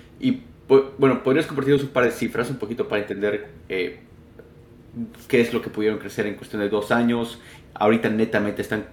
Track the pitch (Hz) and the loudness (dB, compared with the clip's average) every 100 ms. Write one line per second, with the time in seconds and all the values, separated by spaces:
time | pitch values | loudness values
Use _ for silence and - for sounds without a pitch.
0 | - - 131 131 - - - 135 135 - | -20 -4 -2 -2 -6 -18 6 6 6 2
1 | 135 127 131 156 156 139 135 143 135 127 | 2 2 2 0 0 -2 2 2 2 2
2 | 117 - 113 113 127 131 104 117 - 104 | 0 0 -4 -2 -4 -6 -6 -6 -2 -2
3 | - 98 147 104 - - - 95 87 - | -4 -2 -2 -2 -8 -20 -8 -4 -4 -8
4 | - - - - - - - - - 120 | -20 -20 -20 -20 -20 -20 -20 -20 -16 -12
5 | 113 - - 120 117 117 - 107 107 104 | -12 -12 0 2 2 -2 -6 -2 -2 -2
6 | 101 - 104 98 - 107 101 104 104 120 | -8 -6 -6 -6 -10 -4 -2 -2 2 2
7 | 120 120 117 - - - - - 107 113 | 2 0 -4 -10 -20 -20 -18 0 2 4
8 | 110 110 110 107 104 104 101 107 - | 2 0 0 0 -2 -4 -4 -4 -6